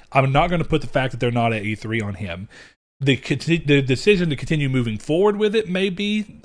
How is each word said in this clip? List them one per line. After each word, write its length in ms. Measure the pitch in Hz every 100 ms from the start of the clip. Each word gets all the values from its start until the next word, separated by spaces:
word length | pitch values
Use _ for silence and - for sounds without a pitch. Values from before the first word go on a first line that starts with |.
| -
I'm 220 | 139 135
not 160 | 143 170
gonna 160 | 175
put 160 | - 156
the 80 | -
fact 240 | 139 127
that 80 | 120
they're 100 | 123
not 220 | 120 117
at 120 | 110
E 100 | 101 104
three 240 | 110 113
on 140 | 101
him. 340 | 95 101 87 101 - - _ _ _
The 180 | 139 127
conti-, 400 | - 147 - 170
the 240 | 147 143
decision 480 | 135 123 214 202 170
to 60 | 131
continue 340 | - 156 139
moving 260 | 131 117 107
forward 400 | - 160 208 202
with 180 | 214
it 140 | 220 170
may 220 | 185 196
be 500 | 185 208 214 202 -